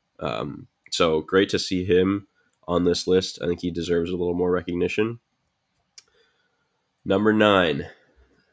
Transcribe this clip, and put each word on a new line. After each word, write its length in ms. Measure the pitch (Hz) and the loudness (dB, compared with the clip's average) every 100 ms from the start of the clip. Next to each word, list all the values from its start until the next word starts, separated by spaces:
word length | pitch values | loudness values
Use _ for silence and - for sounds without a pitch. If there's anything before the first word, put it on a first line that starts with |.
| _ _ | _ _
Um, 480 | 78 55 71 60 - _ _ | -8 -6 -8 -10 -18 _ _
so 280 | - 87 80 | 0 2 2
great 260 | 78 95 104 | 2 2 2
to 100 | 92 | 0
see 260 | - 92 | -4 -4
him 440 | 90 90 92 101 98 _ _ _ - | 2 2 2 0 -6 _ _ _ -4
on 160 | 87 | 0
this 240 | 87 87 - | 0 0 2
list. 320 | 92 92 - | 0 0 -6
I 40 | 87 | -6
think 160 | 87 | -4
he 100 | 87 | -6
deserves 400 | 85 82 85 85 | -6 -2 -2 -2
a 40 | 90 | -4
little 180 | 87 | -4
more 180 | 87 90 | -2 -2
recognition. 680 | 90 87 87 87 - 110 120 _ _ _ _ _ _ _ - _ _ _ _ _ _ _ _ _ _ | -2 -4 -4 -2 -2 -4 -6 _ _ _ _ _ _ _ -20 _ _ _ _ _ _ _ _ _ _
Number 280 | - 98 107 | -2 2 4
nine, 560 | 107 107 98 87 71 85 - _ _ _ _ _ | 4 6 6 4 0 -6 -16 _ _ _ _ _